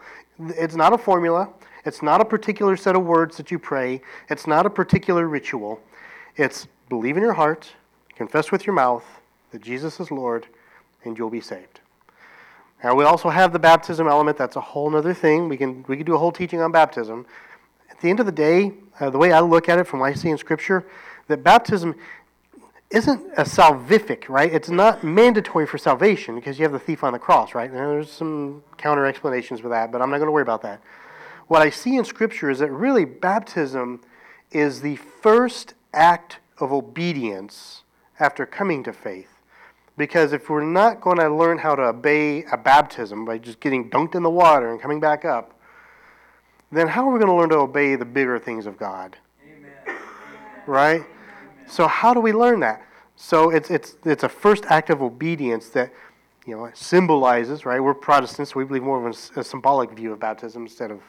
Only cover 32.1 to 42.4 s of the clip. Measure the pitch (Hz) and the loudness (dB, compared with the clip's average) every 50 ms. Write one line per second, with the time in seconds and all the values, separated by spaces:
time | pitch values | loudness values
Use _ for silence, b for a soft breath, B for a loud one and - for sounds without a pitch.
32.1 | - - 220 220 - - 160 143 135 127 151 143 135 143 220 269 277 226 160 127 | -4 -4 -4 -4 -4 -4 -4 -4 -2 -2 -2 -4 -2 -2 0 2 2 2 0 0
33.1 | 123 - - 180 196 226 196 - - 180 151 135 131 131 123 123 123 120 b b | -4 -4 -2 -2 -2 -2 -4 -6 -6 -6 -6 -4 -4 -8 -8 -8 -10 -14 b b
34.1 | b b b b b b b b - 156 147 143 127 123 135 147 143 - - - | b b b b b b b b -2 -2 -2 -2 -2 -6 -8 -8 -8 -8 -14 -20
35.1 | - - - 214 220 240 254 240 - - - - - _ _ _ - 151 160 170 | -20 0 2 4 4 4 4 0 -4 -10 -16 -18 -20 _ _ _ 0 4 4 4
36.1 | 175 170 - _ - - _ _ _ - 147 131 139 139 120 117 120 165 170 175 | 4 2 -4 _ -20 -20 _ _ _ -8 -4 -2 -2 -4 -4 -6 -8 -6 -4 -4
37.1 | 160 143 120 110 98 95 98 107 - - - - - - _ _ _ _ _ _ | -4 -4 -6 -6 -8 -8 -12 -16 -18 -20 -20 -20 -20 -20 _ _ _ _ _ _
38.1 | _ - 151 139 - - 131 - - - 202 185 160 135 117 120 104 - - 110 | _ -2 -2 -2 0 -4 -10 -10 -6 -4 -4 -4 -4 -4 -6 -10 -14 -12 -14 -14
39.1 | 95 95 95 _ _ _ _ b b b b b b b b b b - 147 147 | -14 -14 -18 _ _ _ _ b b b b b b b b b b -6 -6 -2
40.1 | - 170 156 139 147 139 - - 156 151 147 160 170 185 208 233 226 - - 185 | 2 2 2 2 0 -6 -4 -4 -4 -4 -2 0 0 2 2 2 2 0 -2 0
41.1 | 180 170 160 151 151 156 170 170 170 160 - 156 143 135 131 120 113 120 123 151 | 2 2 2 0 2 2 2 2 0 0 0 -2 0 0 0 -2 -2 0 0 0
42.1 | 151 151 151 147 147 151 | 2 2 0 -2 -4 -6